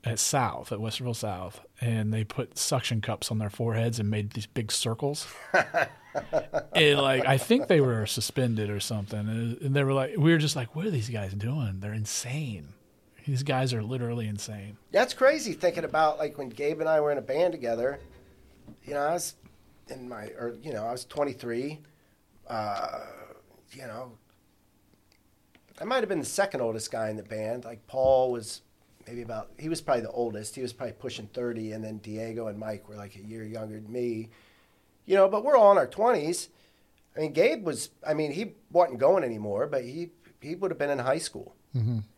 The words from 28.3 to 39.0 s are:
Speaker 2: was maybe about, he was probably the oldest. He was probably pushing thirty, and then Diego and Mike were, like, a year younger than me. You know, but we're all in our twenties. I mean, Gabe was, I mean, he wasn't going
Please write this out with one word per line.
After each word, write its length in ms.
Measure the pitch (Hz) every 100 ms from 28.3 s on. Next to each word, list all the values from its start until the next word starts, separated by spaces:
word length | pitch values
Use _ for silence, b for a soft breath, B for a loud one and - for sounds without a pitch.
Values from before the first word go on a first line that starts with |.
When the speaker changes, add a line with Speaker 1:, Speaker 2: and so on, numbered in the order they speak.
Speaker 2:
was 320 | 120 110 - _ _ _ _ -
maybe 160 | 120
about, 280 | 113 110 - -
he 100 | 151
was 120 | 160
probably 220 | - 123
the 80 | 113
oldest. 440 | - 117 104 107
He 80 | -
was 100 | 123
probably 220 | - 120
pushing 320 | - 131 120 107
thirty, 440 | - 120 113 110
and 100 | 110
then 160 | 110 107
Diego 480 | 107 107 113 110 113
and 120 | 104
Mike 300 | 110 104 -
were, 60 | 107
like, 200 | 101 101
a 40 |
year 200 | 104 113
younger 360 | 110 110 110 107
than 100 | 107
me. 380 | 123 120 113 110 b b b b b b _ -
You 100 | 196
know, 120 | 190
but 160 | 208
we're 120 | 247 269
all 140 | 208
in 40 | 196
our 80 | 127
twenties. 600 | - 226 220 147 175 - b b b b b _ -
I 40 |
mean, 120 | 156
Gabe 280 | 143 220 302
was, 260 | 180 123 - _ -
I 80 |
mean, 180 | 151 151
he 200 | 147 220 - _
wasn't 260 | 165 170
going 240 | 117